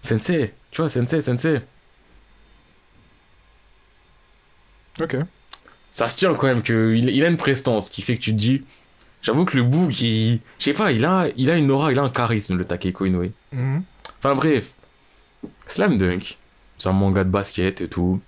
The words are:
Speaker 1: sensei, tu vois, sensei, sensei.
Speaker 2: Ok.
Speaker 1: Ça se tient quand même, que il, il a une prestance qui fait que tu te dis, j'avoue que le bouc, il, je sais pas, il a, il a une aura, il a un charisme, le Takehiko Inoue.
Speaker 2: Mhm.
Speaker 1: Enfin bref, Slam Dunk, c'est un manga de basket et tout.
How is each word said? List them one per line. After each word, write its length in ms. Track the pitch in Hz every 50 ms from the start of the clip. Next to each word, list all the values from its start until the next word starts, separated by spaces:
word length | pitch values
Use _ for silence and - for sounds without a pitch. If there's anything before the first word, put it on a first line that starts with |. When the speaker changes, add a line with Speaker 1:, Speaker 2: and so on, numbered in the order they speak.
Speaker 1:
sensei, 520 | - - 117 110 - - 180 165 131 107 - - _ _
tu 100 | - -
vois, 80 | 160 156
sensei, 320 | - 123 120 123 147 160
sensei. 400 | 147 - 123 123 - 160 156 131 - - _ _ _ _ _ _ _ _ _ - _ _ _ _ - _ _ _ _ _ _ _ _ _ _ - _ _ _ _ _ _ _ _ _ _ _ _ _ _ _ _ _ _ _ _ _ _ _ _ _ _ _ _ _ _ _ _ _ _ _ _ _ _ _ -
Speaker 2:
Ok. 140 | 156 165 - 131 156 180 _ _ _ _ - - _ - - _ _ _ _
Speaker 1:
Ça 160 | - 117 117
se 80 | - -
tient 160 | - 185 160
quand 140 | - - 135
même, 140 | 127 120
que 320 | 107 - 117 113 110 113 110
il, 140 | 113 120 131
il 140 | - 135 147
a 40 | 170
une 100 | 170 156
prestance 520 | - 143 135 127 - - 120 107 95 -
qui 120 | - -
fait 140 | 98 - 127 -
que 40 |
tu 100 | - -
te 60 | 110 107
dis, 260 | 104 117 131 131 - - - _ _ _ - _ - - - _
j'avoue 240 | - - 110 139 180
que 100 | 180 - 135
le 60 | 120
bouc, 360 | 120 131 160 185 165 120 -
il, 400 | 123 117 113 110 110 113 120 110 - - - _
je 40 | -
sais 80 | - -
pas, 180 | - 220 202
il 140 | 135 110 117
a, 220 | 160 185 190 180 139 - 120
il 120 | 131 127
a 60 | 165 170
une 140 | 151 135
aura, 200 | 139 135 147 156
il 80 | 131 131
a 40 | 143
un 60 | 131
charisme, 480 | 120 - 120 113 117 110 98 - 92 90
le 80 | 90
Takehiko 400 | - 87 90 - 92 90 - 98
Inoue. 260 | 95 92 90 87 95 110 _ _ _ -
Speaker 2:
Mhm. 300 | 131 123 135 135 156 185 - - - - - - -
Speaker 1:
Enfin 160 | - 135 139
bref, 380 | 135 143 160 151 123 98 - - _ - _ _ _ _ _ _ _ _ _ _ _ - - - _ - -
Slam 300 | - - 190 208 156 104
Dunk, 400 | 95 90 90 90 95 - - - _ _ _ _ _ _ _ -
c'est 120 | - 92
un 40 | 95
manga 300 | 95 98 98 95 101 95
de 60 | 92
basket 520 | 92 101 98 - - - 90 95 95 -
et 60 | 90 82
tout. 320 | - - 87 90 92 98 -